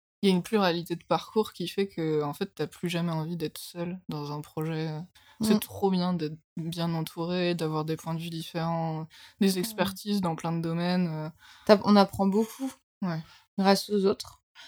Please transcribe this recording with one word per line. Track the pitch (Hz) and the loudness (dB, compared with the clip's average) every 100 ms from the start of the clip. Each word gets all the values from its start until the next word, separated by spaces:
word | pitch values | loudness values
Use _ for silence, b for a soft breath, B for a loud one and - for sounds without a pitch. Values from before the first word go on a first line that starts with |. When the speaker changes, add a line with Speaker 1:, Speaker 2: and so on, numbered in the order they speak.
| _ _ | _ _
Speaker 1:
il | 202 | 2
y | |
a | 180 | 2
une | |
pluralité | 175 220 190 170 170 175 | 2 2 2 0 -2 -8
de | |
parcours | - 262 - 220 214 | -2 -2 0 -2 -2
qui | - 170 | -4 -6
fait | - 196 | -2 -2
que, | - 160 151 | -2 0 0
en | 147 | 0
fait, | 190 196 - | -4 -8 -4
t'as | 151 | -6
plus | - 175 | -4 -4
jamais | 175 170 | -2 0
envie | 160 156 175 | -2 -2 -4
d'être | 156 - | -6 -6
seule | - 175 170 185 - | -14 -8 -6 -6 -8
dans | 151 143 | -8 -6
un | 147 | -8
projet. | 147 - 156 160 160 156 175 b b b | -8 -6 -4 -2 -4 -6 -10 b b b
C'est | 220 214 | 2 2
Speaker 2:
Mm. | |
Speaker 1:
trop | - - 196 | 2 -2 0
bien | 185 180 | 2 2
d'être | 180 151 156 _ - | 0 -4 -6 _ -8
bien | 165 170 170 165 | -8 -4 -2 -2
entouré, | 160 - 170 180 175 175 | -4 -6 -4 0 0 0
d'avoir | 160 156 156 | -2 -2 -2
des | 160 | -4
points | - 165 | -4 -6
de | |
vue | 170 | -6
différents, | 165 160 170 165 165 165 160 160 B B B | -8 -8 -4 -2 -2 -2 -4 -8 B B B
des | 196 | 2
Speaker 2:
Mm. | 185 | 2
Speaker 1:
expertises | 180 208 196 190 208 202 | -2 0 -2 -2 -2 0
dans | 180 160 | 0 -2
plein | 165 | -2
de | 165 | -2
domaines, | 165 165 175 180 175 | -2 0 0 2 2
euh. | 156 156 - b b - | -2 -6 -10 b b 6
Speaker 2:
T'app-, | 208 196 | 6 8
on | 208 | 6
apprend | 196 - 196 | 6 4 2
beaucoup | 196 220 - 262 - _ _ | 2 0 -4 -8 -8 _ _
Speaker 1:
Ouais. | 190 165 160 b b - | -6 -6 -8 b b 0
Speaker 2:
grâce | 190 196 - | 4 4 2
aux | 208 190 | 2 2
autres | 240 - - _ B | 0 -6 -16 _ B